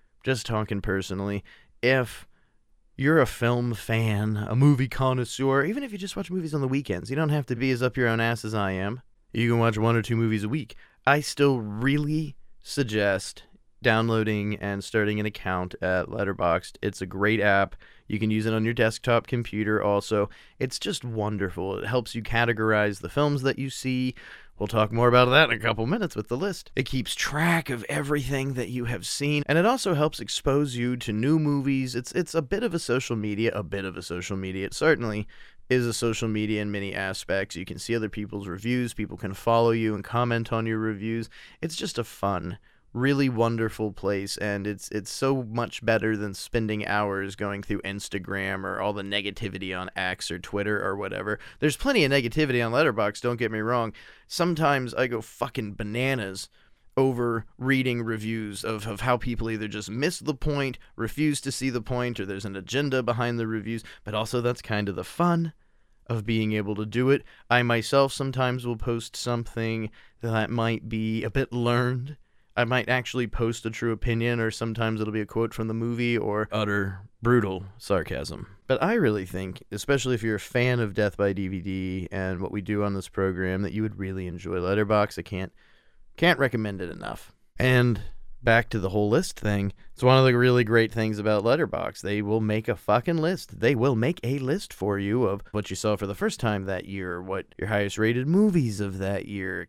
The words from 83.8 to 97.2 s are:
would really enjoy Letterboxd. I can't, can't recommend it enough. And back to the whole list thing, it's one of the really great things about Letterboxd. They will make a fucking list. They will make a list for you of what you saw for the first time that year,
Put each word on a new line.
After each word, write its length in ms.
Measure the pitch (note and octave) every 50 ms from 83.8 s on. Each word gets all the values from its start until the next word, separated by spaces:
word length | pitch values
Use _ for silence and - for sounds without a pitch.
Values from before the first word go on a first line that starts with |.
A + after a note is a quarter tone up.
would 160 | A2 A2 G2+ F#2+
really 280 | G2 F#2+ F#2+ F#2+ F#2
enjoy 300 | F2+ E2 F2 F2+ E2+ F#2
Letterboxd. 640 | F2+ F2 F#2 G2+ G#2 G#2+ G2+ A2 G#2 G#2 - - -
I 40 |
can't, 300 | E2 - G#2 F#2 F#2+ F2 _ - _ _ - _ _ - _ - - - -
can't 240 | - E3 E3+ D#3+ B2+
recommend 420 | C#3 B2 - A2+ A2 G#2 G2+ F#2
it 80 | F#2 E2+
enough. 420 | - - G#1+ G#1+ A1+ - - - - _ _ _ - -
And 440 | - B2+ B2+ B2 B2 B2 A2+ - - - - - - - - -
back 280 | - A#2+ A2+ A#2 A2 -
to 100 | - A2
the 80 | F2+ F#2+
whole 220 | F#2 G#2+ G#2 G#2
list 280 | A2+ D#3 F#3 - - -
thing, 320 | - G#2 G#2 G2+ G2 G2 - - - -
it's 100 | - -
one 140 | B2 B2+ C3
of 80 | C3 C3
the 100 | C3 A#2+
really 300 | A#2+ B2 B2+ B2 B2 A#2+
great 260 | G#2 A2+ A#2 A2+ G#2+
things 280 | G#2+ A2+ A2 A2 G#2+ G#2
about 260 | G#2 G#2+ G#2+ G#2 G2
Letterboxd. 560 | A2+ C3 D#3+ D#3 F#2+ - E2+ E2+ - - -
They 220 | - G2 G2+ G#2
will 180 | G#2 G2+ A2 A2+
make 280 | A2 G#2+ G#2+ A2 G#2+ -
a 80 | G#2
fucking 420 | - - - G#2 A#2+ - E3+ E3+ E3
list. 420 | D#3 E3+ F#3+ - - - G#2 F#2
They 140 | A2 B2 C#3
will 200 | A2+ A#2 C#3+ B2+
make 240 | A2 A#2 C#3 F3 - -
a 140 | A#2 C3+ C#3+
list 340 | C3 B2+ D#3 G#3 - -
for 260 | - - - G#2 G2+ G2
you 260 | G2 G2+ A2 B2 B2
of 180 | F#2+ G2 G2 - -
what 180 | - G#2 G2 -
you 80 | G2
saw 180 | - - G#2+ G#2
for 100 | - G#2
the 80 | G2 G2+
first 260 | - G3 A3 - -
time 240 | - A2+ G#2 G2 F#2+
that 220 | F#2+ F#2+ F2+ F2+
year, 340 | F#2 G2 G2 F#2 F2+ F2 F2